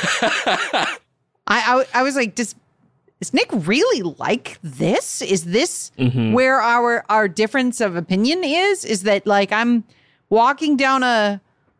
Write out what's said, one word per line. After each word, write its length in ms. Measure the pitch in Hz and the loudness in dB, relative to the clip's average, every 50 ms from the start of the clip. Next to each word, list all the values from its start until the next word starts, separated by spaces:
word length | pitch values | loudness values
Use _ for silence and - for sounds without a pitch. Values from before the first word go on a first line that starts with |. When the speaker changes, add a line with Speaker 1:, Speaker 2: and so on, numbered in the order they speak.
| - - | -4 -4
Speaker 1:
<laughs> 140 | - - | -2 -2
Speaker 2:
I, 760 | 240 220 - - - 262 - 254 - - - 254 240 - - - _ _ _ _ _ _ _ _ - - | -2 -2 -2 -2 -2 -2 -2 -2 -2 -2 -2 -2 -2 -2 -6 -10 _ _ _ _ _ _ _ _ -4 -2
I, 360 | 202 240 214 233 247 262 262 - - | 0 0 2 2 2 0 0 0 0
I 80 | 240 | 0
was 140 | 262 277 269 | 0 0 0
like, 180 | 277 240 208 - | -2 -2 -2 -4
"Does, 200 | - 233 - - _ _ _ _ _ _ _ _ _ _ _ _ - | -6 -6 -6 -8 _ _ _ _ _ _ _ _ _ _ _ _ -14
is 120 | - - | -8 -4
Nick 160 | - - 494 - | -2 -2 -2 0
really 500 | 320 208 151 160 220 294 415 523 453 262 | -2 -4 -2 0 0 2 2 2 0 0
like 560 | 185 165 139 - - 143 214 254 - - - - | -2 -6 -8 -6 -4 -4 -4 -4 -6 -12 -16 -14
this? 600 | - 156 127 131 165 165 233 - - - - - | -14 -12 -6 -2 0 0 0 0 -2 -4 -8 -6
Is 220 | 269 - 196 175 160 | -4 -2 -2 -2 -2
this 460 | 170 175 233 320 349 - - - - _ - | -2 -2 0 0 -2 -4 -8 -12 -12 _ -2
Speaker 3:
Mm-hmm. 340 | 131 127 127 123 117 220 | -2 0 0 0 0 2
Speaker 2:
where 280 | 220 247 262 262 269 262 | 2 2 2 2 2 2
our, 440 | 214 233 240 240 240 240 233 233 - - | 2 2 2 2 2 2 0 -2 0 0
our 200 | 208 220 214 196 | 2 2 2 0
difference 520 | 156 - 214 214 - 269 254 247 240 - | 0 -2 -2 0 0 0 0 0 0 0
of 160 | 226 196 170 | -2 -2 -2
opinion 480 | 175 165 - 185 190 220 269 330 370 359 | -2 -2 0 0 2 2 2 0 0 0
is? 400 | 269 294 349 381 403 392 370 - | 0 0 2 2 2 0 0 -2
Is 180 | - 220 185 185 | -4 -4 -2 0
that, 220 | 214 202 196 - | 0 0 0 2
like, 260 | 208 202 202 202 190 | 2 2 2 2 0
I'm 320 | 208 214 233 240 240 233 - _ _ _ _ _ _ _ _ - | 0 0 2 2 2 0 -2 _ _ _ _ _ _ _ _ 0
walking 480 | 202 220 233 262 285 277 320 302 294 | 2 4 4 4 2 0 0 0 2
down 260 | 254 277 262 269 262 | 2 2 2 2 2
a 380 | 254 247 240 220 208 208 202 196 - _ _ _ _ _ _ | 2 2 2 2 2 0 -2 -4 -8 _ _ _ _ _ _